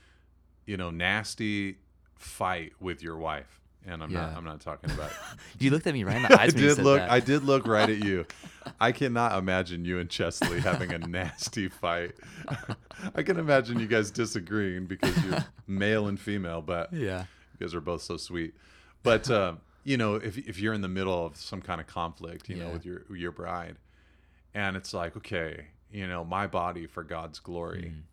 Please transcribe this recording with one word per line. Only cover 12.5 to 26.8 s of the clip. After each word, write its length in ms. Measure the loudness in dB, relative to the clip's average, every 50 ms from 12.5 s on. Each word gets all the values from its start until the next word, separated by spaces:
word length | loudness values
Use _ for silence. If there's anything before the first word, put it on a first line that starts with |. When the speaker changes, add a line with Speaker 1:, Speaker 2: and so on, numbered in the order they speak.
| -8 -8 -6
Speaker 1:
<laughs> 500 | -8 -10 -10 -12 -18 -14 -10 -10 -8 -4
I 80 | -4 -2
can 140 | 0 0 0
imagine 420 | 2 4 4 4 4 4 0 0
you 80 | 0 2
guys 220 | 4 4 2 2
disagreeing 760 | 0 -2 -2 -2 -2 -4 -4 -2 -2 0 0 0 -2 -4 -6
because 380 | -6 -4 -2 0 2 2 2 2
you're 200 | 2 2 -2 -2 -4 -8
Speaker 2:
<laughs> 120 | -14 -8 -4
Speaker 1:
male 400 | -2 0 2 2 2 2 2 0
and 120 | -2 -4
female, 420 | -4 -4 -4 -2 -2 -4 -4 -6
but 320 | -4 -4 -4 -4 -4 -4 -4
Speaker 2:
Yeah. 320 | -4 -4 -4 -4 -4 -6 -10 -14 -20 -20 _ -12
Speaker 1:
you 60 | -10 -8
guys 80 | -6 -6
are 60 | -6
both 200 | -4 -4 -4 -4 -4
so 140 | -6 -8 -8
sweet. 360 | -8 -8 -6 -6 -6 -6 -8 _ _ -20 -20 -20 -20 -20 _ _ 4
But, 260 | 6 6 6 6 4
uh, 260 | 4 4 4 2 -2 -6 -12 _ _ _ -4
you 140 | -2 0 2
know, 180 | 2 2 0
if, 220 | 0 -2 -6 -8 -8
if 220 | -10 -10 -8 -4
you're 140 | -2 0 0
in 80 | 0
the 60 | -2 -2
middle 380 | -2 -2 0 0 0 0 -2
of 100 | -4 -6
some 240 | -10 -14 -12 -10 -10
kind 200 | -6 -6 -6 -6
of 60 | -8 -8
conflict, 600 | -6 -6 -6 -6 -8 -10 -14 -14 -14 -12 -12 -10
you 60 | -10 -8
know, 100 | -8 -8
Speaker 2:
Yeah. 60 | -8
Speaker 1:
with 120 | -8 -8
your, 180 | -10 -12 -12 -12 -12 -10
your 180 | -8 -6 -6
bride, 460 | -6 -8 -8 -6 -6 -6 -6 -10 -12 -18 _ _ _ _ _ _ _ _ _ _ _ _ _ _ -6
and 220 | -4 -2 -2 -2 -4
it's 160 | -6 -6 -4
like, 220 | -4 -4 -4 -6 -10
"Okay, 500 | -10 -6 -4 -4 -4 -4 -6 -10 -14 -18 -20 _ _ _
you 160 | -10 -8 -8 -6
know, 160 | -6 -6 -6
my 200 | -4 -2 -2 -2
body 400 | 0 -2 -2 -2 -2 -4 -6